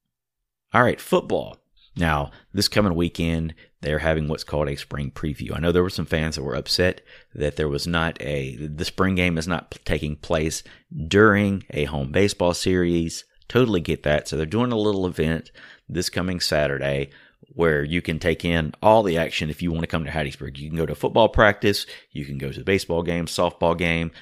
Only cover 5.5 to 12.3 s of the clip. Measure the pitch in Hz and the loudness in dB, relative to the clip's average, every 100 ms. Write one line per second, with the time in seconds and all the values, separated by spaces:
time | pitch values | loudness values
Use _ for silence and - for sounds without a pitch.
5.5 | 73 82 87 90 - 80 80 80 73 67 | -2 2 4 2 -2 -2 -2 -2 -4 -6
6.5 | 62 - - 90 - _ - _ - 73 | -6 -2 0 0 0 _ -20 _ -4 -4
7.5 | 71 76 71 85 85 82 - - 73 67 | 0 -2 -2 -2 0 0 -4 -4 -4 -4
8.5 | 62 76 76 85 - 95 92 90 82 80 | -8 -10 -6 -6 0 0 2 2 0 -2
9.5 | 85 - - - 80 78 73 - 82 80 | -4 -4 -12 -4 -2 -2 -6 -2 0 0
10.5 | - - - - 78 80 98 110 101 101 | -4 -10 -20 -14 -10 2 6 8 6 4
11.5 | 98 - - 71 73 67 82 101 | 0 -4 -4 -2 -2 0 2 2